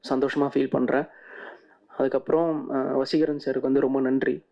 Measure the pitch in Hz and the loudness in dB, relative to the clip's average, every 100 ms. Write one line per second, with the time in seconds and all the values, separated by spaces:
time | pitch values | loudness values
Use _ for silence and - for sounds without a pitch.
0 | - 135 135 143 139 139 135 135 127 135 | -2 0 0 0 0 0 0 0 2 0
1 | 165 - - - - - _ _ _ - | -2 -12 -20 -18 -18 -20 _ _ _ -2
2 | 135 131 - 156 170 151 135 135 - 139 | 0 0 2 2 2 -2 -4 -2 0 -2
3 | 135 156 151 147 139 131 135 135 135 135 | 0 0 0 0 -2 -2 2 2 2 2
4 | 131 135 131 131 _ | 2 2 0 -2 _